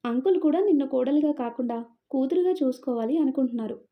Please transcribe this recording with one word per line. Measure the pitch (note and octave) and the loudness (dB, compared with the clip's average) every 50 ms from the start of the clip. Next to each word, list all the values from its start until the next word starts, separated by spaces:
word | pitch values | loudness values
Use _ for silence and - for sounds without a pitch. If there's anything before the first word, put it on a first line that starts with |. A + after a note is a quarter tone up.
| - | -4
అంకుల్ | A#3+ A#3 B3+ C4 F#4+ F#4 F#4 | -2 -2 0 2 2 2 4
కూడా | - D4+ D4 F4 | 2 2 2 2
నిన్ను | G4+ G#4 E4 C#4 C#4 C4+ | 4 4 2 2 2 0
కోడలుగా | - B3+ B3+ C4+ D4 D4+ D4+ D4 | 0 0 0 2 2 2 2 0
కాకుండా | D4 C#4+ B3 A#3 A#3 - B3 A#3 A#3 A#3 A#3 - _ _ _ _ | -2 -2 -4 -6 -4 -4 -4 -4 -4 -6 -8 -12 _ _ _ _
కూతురుగా | - C4 C4 C4+ F4+ F#4 F4+ F#4 | -2 -2 0 2 0 0 2 0
చూసుకోవాలి | F#4 F#4+ C#4 C4 B3+ - - C4+ A#3+ A#3 A3+ A3+ D4 E4 | 0 0 0 -2 -2 -2 -4 -4 -4 -2 -2 0 0 2
అనుకుంటున్నారు. | D4+ C4 C4 C#4 C4 A#3+ A#3 A3+ A3 G#3 A#3 - _ _ | 2 0 2 0 -2 0 -2 -6 -6 -6 -8 -10 _ _